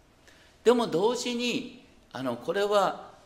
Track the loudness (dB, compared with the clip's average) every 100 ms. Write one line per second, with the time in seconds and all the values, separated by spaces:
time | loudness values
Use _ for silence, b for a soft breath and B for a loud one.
0 | _ _ B B B B 4 4 2 2
1 | 0 0 -4 -4 -2 -4 -6 -14 -20 -20
2 | _ -8 -6 -6 -4 -2 2 2 2 -2
3 | -10 -20